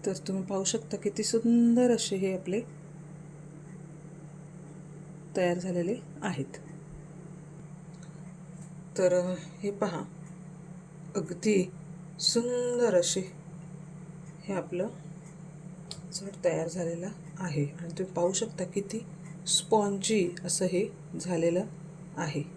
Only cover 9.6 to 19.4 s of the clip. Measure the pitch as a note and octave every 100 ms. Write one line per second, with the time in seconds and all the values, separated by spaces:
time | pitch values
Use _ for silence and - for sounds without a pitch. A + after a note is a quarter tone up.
9.6 | G3+ G3+ G#3 E3 - - - - - -
10.6 | - - - - - G3 D#3 E3+ A3 G3
11.6 | F3+ - - - - - - A#3 A#3+ B3
12.6 | B3 A#3+ A#3+ F3+ F3 G3 F#3 - - -
13.6 | - - - - - - - - - F#3+
14.6 | F3 F3 G#3+ - - - - - - -
15.6 | - - - - - - G3 G3 F3+ D#3+
16.6 | E3 F3+ E3+ E3+ F#3 - - - F3+ D3
17.6 | C#3+ - E3+ E3+ F#3 F3 F3 F#3+ A3 -
18.6 | F3+ G3+ G3 A3 - - - -